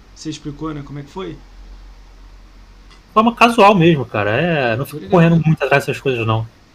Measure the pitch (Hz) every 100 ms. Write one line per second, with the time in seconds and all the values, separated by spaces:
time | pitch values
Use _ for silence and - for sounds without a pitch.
0 | - - 156 147 151 143 156 147 143 143
1 | 143 185 180 143 - - - - - -
2 | - - - - - - - - - -
3 | _ 214 226 233 233 233 196 208 165 156
4 | 117 110 104 113 175 160 123 113 143 143
5 | 190 190 165 170 156 160 135 139 143 120
6 | 139 123 110 110 113 _ _